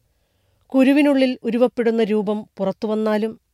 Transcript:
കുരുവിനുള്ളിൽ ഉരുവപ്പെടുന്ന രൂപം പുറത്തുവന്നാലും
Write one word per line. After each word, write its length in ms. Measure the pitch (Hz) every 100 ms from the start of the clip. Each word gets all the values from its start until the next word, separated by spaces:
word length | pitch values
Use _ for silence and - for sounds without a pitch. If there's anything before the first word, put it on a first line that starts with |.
| _ _ _ _ _ _ -
കുരുവിനുള്ളിൽ 720 | 269 262 285 294 269 262 254
ഉരുവപ്പെടുന്ന 600 | 233 233 240 - 226 226
രൂപം 460 | 208 214 208 214 - -
പുറത്തുവന്നാലും 840 | 190 - 220 214 214 214 220 - _